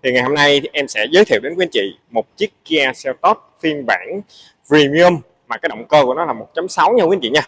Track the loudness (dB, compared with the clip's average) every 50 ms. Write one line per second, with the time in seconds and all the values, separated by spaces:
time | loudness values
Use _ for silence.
0 | -4 0 -2 0 0 0 0 2 2 4 2 2 -2 -4 -6 -6 -6 -4 -4 -4
1 | -4 2 4 2 4 4 0 -2 -2 -6 -4 -4 -4 -2 -2 -4 -4 -4 -8 _
2 | _ _ -6 -6 -6 _ _ -8 -8 -8 _ _ _ -2 -2 0 0 -2 -4 -6
3 | -10 -10 -8 _ 0 0 0 0 _ _ _ _ -4 -4 -4 -4 -2 -2 -4 -4
4 | -4 -10 -12 -12 -12 _ _ -20 -20 _ _ _ _ 2 2 4 4 4 4 4
5 | 4 4 4 2 -6 _ _ _ _ _ -10 -6 -6 -8 -8 -8 -4 _ 2 4
6 | 4 2 0 -2 -4 -4 -6 -8 -10 _ _ -8 -8 -6 -2 0 2 2 4 4
7 | 4 2 0 0 -2 -2 -2 -2 -2